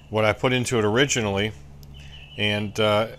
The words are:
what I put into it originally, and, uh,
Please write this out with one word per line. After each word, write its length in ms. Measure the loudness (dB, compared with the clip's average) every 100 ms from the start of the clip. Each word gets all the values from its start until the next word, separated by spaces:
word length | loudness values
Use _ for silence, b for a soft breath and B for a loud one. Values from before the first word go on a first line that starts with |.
| B
what 140 | 2
I 80 | 2
put 200 | 2 2
into 260 | 2 2 2
it 60 |
originally, 680 | 4 4 2 2 0 0 -2 -6 -16 -20 -18 -18 B B B -4
and, 420 | -2 -2 -2 0
uh, 280 | 2 4 2